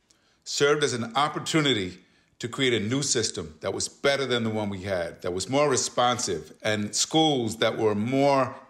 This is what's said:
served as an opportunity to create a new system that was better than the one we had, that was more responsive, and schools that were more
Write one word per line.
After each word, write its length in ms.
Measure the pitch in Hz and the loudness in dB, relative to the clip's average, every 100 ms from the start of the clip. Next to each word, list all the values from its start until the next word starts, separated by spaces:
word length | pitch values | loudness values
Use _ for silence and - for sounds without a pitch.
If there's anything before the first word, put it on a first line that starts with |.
| _ _ _ _ | _ _ _ _
served 400 | - - 143 156 | -6 2 4 4
as 80 | 139 | 2
an 240 | 123 113 131 | -2 -2 0
opportunity 840 | 151 165 123 160 143 110 90 - _ _ _ - | 0 -2 -2 2 2 0 -2 -10 _ _ _ -12
to 60 | 117 | -8
create 280 | - 131 | -2 0
a 60 | 113 | 2
new 200 | 104 135 | 0 -2
system 540 | 143 120 107 101 80 - | 0 0 -2 -4 -10 -8
that 100 | 95 | -6
was 160 | - - | -4 -6
better 380 | - 139 139 127 | 0 0 2 0
than 180 | 123 | 0
the 60 | 113 | 0
one 180 | 107 104 | -2 -4
we 140 | 95 | -4
had, 400 | 98 92 82 - | -4 -2 -4 -6
that 100 | 90 | -4
was 160 | 90 90 | -4 -2
more 220 | 139 147 | 2 2
responsive, 840 | 123 - - 123 117 104 80 - - | 2 -2 0 0 0 -2 -4 -8 -6
and 320 | 110 107 104 | -4 -2 -2
schools 600 | - - 156 160 131 110 - | -2 0 2 2 2 -2 0
that 220 | 113 113 | 0 2
were 160 | 110 | 0
more 600 | 104 117 135 143 135 127 - | 2 0 2 4 4 2 -4